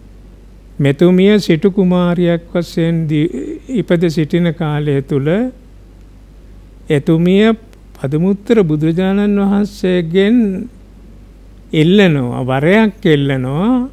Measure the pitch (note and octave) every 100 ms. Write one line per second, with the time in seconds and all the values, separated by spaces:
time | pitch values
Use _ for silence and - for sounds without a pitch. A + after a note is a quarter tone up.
0 | - - - - - - - - C#3 C#3
1 | F3 F3+ G3 G#3+ - D#3+ G3+ F#3 F3+ F3+
2 | F3 F3 E3+ E3+ - F3 E3+ - E3 E3
3 | D#3 D3+ D#3 - - - - B3+ E3 F3
4 | F3 D#3+ D3+ E3+ F3 D#3 D#3 D3 D3+ C#3
5 | C3+ C#3+ C#3+ G3 B3+ - - - - -
6 | - - - - - - - - - D3
7 | D3+ D#3+ F3 F#3+ A3 A3 - - - -
8 | C3+ D3+ F#3 G3 - A3+ E3+ D3+ D#3+ E3+
9 | F#3+ G3+ G#3 G3+ G3 G3+ G3+ - F#3 F3+
10 | D#3+ F3+ G3+ B3 G#3 F#3+ - - - -
11 | - - - - - - - D#3+ D#3 G#3
12 | F#3+ C#3+ A#2+ B2 B2+ C3+ D3+ G#3 A3 -
13 | E3+ D3 C#3 C3+ B2+ D3 G#3+ B3+ B3+